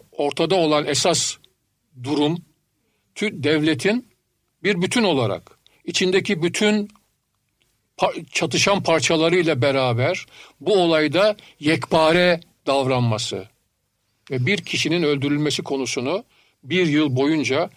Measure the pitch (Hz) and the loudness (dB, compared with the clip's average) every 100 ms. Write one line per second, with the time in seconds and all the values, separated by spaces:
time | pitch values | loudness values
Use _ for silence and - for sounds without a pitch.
0 | - - 143 - 160 190 160 151 151 139 | -8 -6 -4 -2 0 2 2 0 0 0
1 | 185 160 - - _ _ _ _ _ 131 | 0 0 -2 -8 _ _ _ _ _ -14
2 | 123 147 151 170 - _ _ _ _ _ | -4 0 0 -2 -10 _ _ _ _ _
3 | _ - 208 - 139 156 156 151 190 240 | _ -6 -6 -2 0 0 0 0 0 -2
4 | - _ _ _ _ _ 190 180 185 254 | -6 _ _ _ _ _ -2 -2 0 0
5 | 208 139 110 90 - _ _ _ - - | 2 2 0 -4 -10 _ _ _ -8 -2
6 | 185 190 185 180 170 - 208 214 208 - | 0 0 0 -2 -2 0 2 0 -2 -12
7 | _ _ _ _ _ _ _ _ _ - | _ _ _ _ _ _ _ _ _ -4
8 | 185 175 165 - 147 170 185 196 175 160 | -4 -4 -8 -6 -2 0 0 0 2 0
9 | 123 165 160 185 165 135 143 135 131 117 | 2 2 2 2 0 0 0 2 0 0
10 | 139 185 - - - _ 156 202 170 156 | -2 -4 -10 -20 -20 _ 0 2 4 2
11 | 151 160 214 208 - - 147 160 - 170 | 2 2 2 0 -10 -4 0 0 2 2
12 | 160 175 180 170 - _ - 139 131 127 | 4 4 4 0 -4 _ -2 0 0 0
13 | 120 107 - 98 98 _ _ _ _ _ | 0 -2 -4 -8 -10 _ _ _ _ _
14 | _ _ - 131 127 202 - 131 151 175 | _ _ -8 -4 -2 -2 -4 -4 -2 0
15 | 151 143 139 147 147 - - 139 120 - | 0 0 -2 -2 -2 -4 -4 -6 -4 -6
16 | 127 190 - _ _ _ 127 180 170 147 | -4 -6 -8 _ _ _ -4 0 2 2
17 | 151 127 143 156 123 135 190 | 2 2 2 0 0 -2 -4